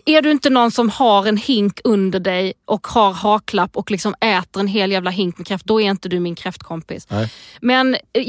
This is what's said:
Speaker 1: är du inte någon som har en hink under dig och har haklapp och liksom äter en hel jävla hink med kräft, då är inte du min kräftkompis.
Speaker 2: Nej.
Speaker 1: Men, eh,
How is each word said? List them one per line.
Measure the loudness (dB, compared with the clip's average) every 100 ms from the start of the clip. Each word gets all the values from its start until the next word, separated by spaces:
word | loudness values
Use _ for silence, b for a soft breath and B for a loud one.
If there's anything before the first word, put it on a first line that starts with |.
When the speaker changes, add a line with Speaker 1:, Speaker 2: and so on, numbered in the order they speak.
| 2
Speaker 1:
är | 2
du | 4
inte | 2 2
någon | 4 2
som | 2 0
har | 2 4 4 4
en | 0
hink | 0 0 0 0
under | 0 2 2 -2
dig | -2 -2 -4 -6 -4
och | -4 0
har | 2 2
haklapp | 2 0 0 0 0 0 -2
och | -4
liksom | -4 -4 -2
äter | 0 0 -2 -4
en | -2
hel | 0 0
jävla | -2 -2
hink | -4 -4 -6
med | -8
kräft, | -6 0
då | 0
är | 0
inte | -2 -4
du | -4
min | -4 -6
kräftkompis. | -10 -12 -12 -12 -12 -14 -8
Speaker 2:
Nej. | -4 -4 B B B
Speaker 1:
Men, | 0 2 2 -2 -2
eh, | -4